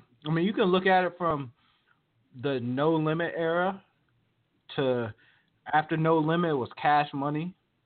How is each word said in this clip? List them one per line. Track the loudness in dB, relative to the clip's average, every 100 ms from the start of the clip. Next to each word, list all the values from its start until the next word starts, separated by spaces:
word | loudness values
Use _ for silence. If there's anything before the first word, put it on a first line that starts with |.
| _ _ -2
I |
mean, | 0 0
you |
can | 2 2
look | 2 4
at | 4
it | 2 -2
from | -2 -2 -6 _ _ _ _ _ _ _ _ -8
the | -4 -4
No | -4 0 2
Limit | 2 0 -2 -4 -4
era | -2 0 -2 -4 _ _ _ _ _ _ _ _ -10 -2
to | 0 0 -4 -10 _ _ _ _ -2
after | 0 0 0
No | 2 4
Limit | 2 0 0 -2
was | -4 -2
Cash | 2 2 2
Money. | -4 -4 -4 -6 -10 _ _